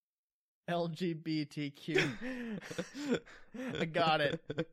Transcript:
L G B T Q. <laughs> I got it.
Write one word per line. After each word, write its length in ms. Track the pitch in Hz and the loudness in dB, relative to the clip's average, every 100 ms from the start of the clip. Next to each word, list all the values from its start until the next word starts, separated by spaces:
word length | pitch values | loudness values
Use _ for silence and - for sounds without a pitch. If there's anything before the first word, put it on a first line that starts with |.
| _ _ _ _ _ _ - | _ _ _ _ _ _ -2
L 200 | 175 170 | 0 0
G 240 | 156 180 | 0 0
B 300 | 165 160 156 | 0 0 0
T 260 | 147 - 143 | 0 -2 -4
Q. 300 | - - 156 | -4 2 4
<laughs> 1800 | 165 113 247 254 233 208 - - - 269 294 240 - - - 226 262 - | 4 0 -6 -6 -6 -6 -6 -6 -6 -4 0 0 -2 -20 -14 -8 -6 -2
I 40 | |
got 360 | 165 160 165 156 | 0 2 4 6
it. 200 | 147 165 - - 165 | 4 0 -6 -6 -6